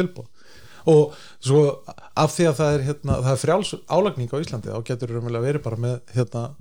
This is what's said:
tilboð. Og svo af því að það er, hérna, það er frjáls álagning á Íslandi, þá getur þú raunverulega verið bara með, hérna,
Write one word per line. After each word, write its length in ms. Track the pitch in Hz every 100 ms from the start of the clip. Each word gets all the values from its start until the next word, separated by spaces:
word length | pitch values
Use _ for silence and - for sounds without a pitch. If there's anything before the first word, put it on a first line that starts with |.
tilboð. 400 | 185 - 117 - - - - - -
Og 280 | 156 147 - - -
svo 240 | 127 143 143 - - - - -
af 160 | 151
því 120 | - 170
að 80 | 139
það 160 | 151
er, 80 | 147 135
hérna, 300 | 147 143 135
það 100 | 127
er 80 | 135
frjáls 300 | 139 185 202 - -
álagning 440 | 156 208 143 120
á 40 | 135
Íslandi, 300 | 165 117 101
þá 80 | 107
getur 240 | 113 120 120
þú 80 | 117
raunverulega 280 | 117 117 127
verið 160 | 147
bara 140 | 117 110
með, 240 | 120 123 -
hérna, 280 | 120 120 117 117 143